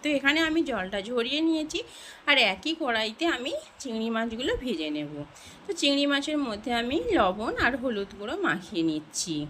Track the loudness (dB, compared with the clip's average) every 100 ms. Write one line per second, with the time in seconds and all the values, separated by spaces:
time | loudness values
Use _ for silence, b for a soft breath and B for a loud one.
0 | 2 2 4 4 4 2 2 -2 -2 -4
1 | -2 -2 0 2 2 2 0 -6 -8 B
2 | B B 2 4 4 2 -2 -2 0 0
3 | 0 0 0 0 -2 -6 -10 -12 -6 -2
4 | -2 0 -2 -2 -2 -2 -2 -2 -2 -4
5 | -6 -8 -12 B B B -8 0 2 4
6 | 4 2 0 -2 -2 -4 -2 0 0 0
7 | 2 4 4 2 -4 2 2 2 -2 -4
8 | -6 -8 -8 -2 0 0 -2 0 0 0
9 | -6 -6 -4 -4